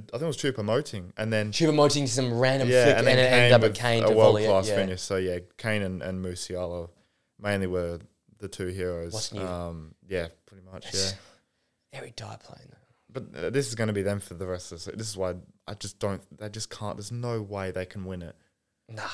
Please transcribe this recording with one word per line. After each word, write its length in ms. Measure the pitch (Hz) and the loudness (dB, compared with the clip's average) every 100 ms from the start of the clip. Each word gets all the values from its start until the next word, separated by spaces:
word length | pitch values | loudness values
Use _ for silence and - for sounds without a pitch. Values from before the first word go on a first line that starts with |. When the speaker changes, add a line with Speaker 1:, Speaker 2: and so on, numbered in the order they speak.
| 107 | -6
Speaker 1:
I 40 | 120 | -6
think 40 | |
it 20 | 160 | -6
was 120 | 135 | -2
Choupo-Moting, 760 | 143 117 104 117 - 104 87 - | -4 -2 0 0 -2 -10 -12 -6
and 160 | 110 | -2
then 180 | 110 107 | 0 0
Speaker 2:
Choupo-Moting 540 | 104 160 151 147 143 135 | 2 2 6 4 4 0
to 60 | |
some 260 | 120 127 117 | 0 0 2
random 320 | 131 135 123 | 2 2 4
Speaker 1:
yeah, 140 | 127 | 6
Speaker 2:
flick, 140 | 120 110 | 8 6
Speaker 1:
and 100 | 120 | 6
Speaker 2:
and 100 | 127 | 6
Speaker 1:
then 20 | |
Speaker 2:
it 120 | 127 | 6
ended 80 | 123 120 | 8 8
Speaker 1:
Kane 60 | |
Speaker 2:
up 80 | 117 | 8
with 100 | 110 | 6
Speaker 1:
with 80 | 98 | 2
Speaker 2:
Kane 240 | 120 117 | 0 2
Speaker 1:
a 40 | 107 | 4
Speaker 2:
to 40 | |
volley 300 | 110 110 104 | 8 8 8
it, 40 | 107 | 4
Speaker 1:
world-class 200 | 95 98 | 4 4
Speaker 2:
yeah. 60 | 104 | 0
Speaker 1:
finish. 260 | 95 90 | 0 -4
So 140 | - 95 | -4 -2
yeah, 240 | 92 87 87 _ | -2 -4 -8 _
Kane 240 | 117 107 | -2 -2
and, 220 | 98 92 | -2 -4
and 200 | 71 92 | -6 -6
Musiala 640 | 92 90 - 90 87 87 85 _ _ _ _ _ | -6 -8 -8 -6 -6 -8 -10 _ _ _ _ _
mainly 260 | 104 101 95 | -2 -2 0
were 320 | 90 85 85 - _ _ _ | -2 -2 -6 -12 _ _ _
the 100 | 98 | -14
two 180 | - 92 | -8 -8
heroes. 460 | 95 92 87 85 | -6 -6 -6 -8
Speaker 2:
What's 200 | 110 - | -8 -8
new? 80 | 104 | -8
Speaker 1:
Um, 540 | 95 87 87 82 78 _ - | -8 -6 -8 -10 -14 _ -8
yeah, 200 | 92 85 _ _ | -6 -6 _ _
pretty 180 | 98 92 | -20 -20
much. 160 | 92 - | -18 -8
Speaker 2:
It's 240 | 98 95 98 - _ _ _ _ _ _ | -4 -4 -6 -16 _ _ _ _ _ _
Speaker 1:
Yeah. 60 | 135 | -16
Speaker 2:
Eric 160 | 131 117 | -16 -14
Dyer 220 | 104 107 | -16 -16
playing 260 | - - - | -20 -20 -20
though. 80 | _ _ _ _ 131 | _ _ _ _ -14
Speaker 1:
But, 240 | - 64 87 | -14 -8 -4
uh, 40 | |
this 180 | 127 127 | -2 -4
is 80 | 113 | -2
gonna 180 | 110 | -2
be 100 | 101 | 0
them 160 | 98 101 | -2 -4
for 140 | - 85 | -6 -10
the 100 | 92 | -8
rest 260 | 90 - | -8 -10
of 60 | 85 | -14
the 120 | - | -12
se-, 60 | - | -10
this 120 | 110 | -10
is 80 | 104 | -6
why 180 | 92 90 - _ - | -6 -6 -12 _ -16
I 60 | |
just 240 | - - - | -12 -12 -6
don't, 220 | 104 95 - - | -6 -6 -10 -16
they 120 | 107 | -14
just 200 | 104 110 | -10 -12
can't, 280 | - 107 - | -10 -10 -8
there's 140 | 101 | -10
no 300 | 120 120 113 | -8 -6 -6
way 300 | 104 101 95 | -6 -6 -6
they 140 | 92 92 | -6 -8
can 200 | 104 92 | -10 -10
win 160 | 92 | -10
it. 140 | 85 - _ _ _ _ _ | -12 -16 _ _ _ _ _
Speaker 2:
Nah, 140 | 113 - | -12 -10